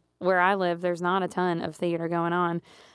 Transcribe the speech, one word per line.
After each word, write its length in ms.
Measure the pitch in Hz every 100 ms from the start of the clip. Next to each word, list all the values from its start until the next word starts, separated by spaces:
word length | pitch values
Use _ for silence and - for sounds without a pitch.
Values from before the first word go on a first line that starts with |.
| _ -
where 200 | 180 180
I 140 | 185 196
live, 260 | 180 170
there's 200 | 180 170
not 220 | 175 190
a 40 | 180
ton 340 | - 180 165
of 140 | 170 156
theater 320 | 175 165 165
going 260 | 170 170
on. 280 | 175 175 170 - - -